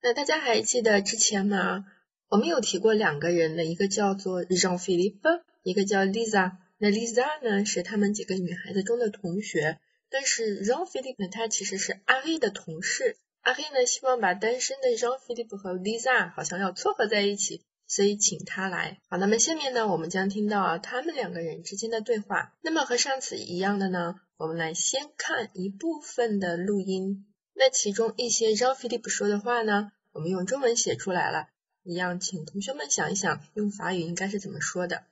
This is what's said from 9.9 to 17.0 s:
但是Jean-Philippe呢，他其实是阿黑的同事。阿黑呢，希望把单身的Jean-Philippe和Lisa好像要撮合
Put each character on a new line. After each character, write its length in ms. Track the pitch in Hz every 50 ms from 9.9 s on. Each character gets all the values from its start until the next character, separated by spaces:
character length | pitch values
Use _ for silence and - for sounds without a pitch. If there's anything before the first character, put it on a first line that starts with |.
| _ _ _ _
但 120 | - 269 277
是 360 | - - - 226 214 202 - 196
Jean-Philippe 600 | 202 247 302 370 349 - 311 254 269 254 - 196
呢， 40 |
他 200 | 175 190 220 226
其 180 | 220 220 - 196
实 140 | 202 196 196
是 200 | - - - - _
阿 160 | - 254 262
黑 160 | - 311 330
的 140 | 320 - 208
同 320 | 202 - - - 160 165 185
事。 340 | - - - 185 233 - _ _ _ _ _
阿 140 | _ - 262
黑 80 | 262 302
呢， 240 | 311 285 262 247
希 180 | 247 - - -
望 160 | 262 254 240
把 140 | 214 185 180
单 260 | 202 214 220 240 254
身 160 | 247 - 262 277
的 100 | 269 254
Jean-Philippe 680 | 233 220 240 233 254 262 - - 240 233 233 226 208
和 160 | 196 196 190 180
Lisa 580 | 185 180 208 226 233 226 262 254 233 - 175 -
好 80 | - -
像 160 | - 175 180
要 120 | 202 190
撮 220 | 185 - - 415 -
合 140 | -